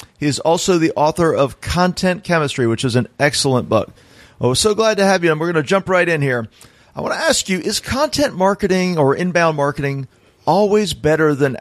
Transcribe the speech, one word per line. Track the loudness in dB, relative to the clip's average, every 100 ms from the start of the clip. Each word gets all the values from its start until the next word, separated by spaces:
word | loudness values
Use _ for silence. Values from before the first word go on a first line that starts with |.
| -20 _
He | -4
is | -2
also | 0 0 2 2
the | 0
author | 0 0 2 0
of | 2 0 -4
Content | -6 0 0 0 -2 -2
Chemistry, | -2 0 0 0 -2
which | 0
is | 0 0
an | -2 -2
excellent | -2 0 0 0 0
book. | -2 -2 -10 _ -20 -20 -4
Oh, | -2
we're |
so | 0 0
glad | 2 2 2
to |
have | 2 2
you, | 2
and | 0
we're | -2
gonna | -2
jump | 0 -2 0
right | 0 2
in | 0
here. | 0 -2 -4 -12 -20 _ _ -10
I |
wanna | -8 -2
ask | 0 0 -2
you, | -4
is | -4 -6
content | -4 -2 -2 0 -2
marketing | 0 0 0 0 0 0 2
or | 2
inbound | 2 0 2 2 2
marketing | -2 -2 -4 -6 -10 _ _ _ 0
always | 2 4 2 0
better | -2 0 2 2
than | 2 0 -2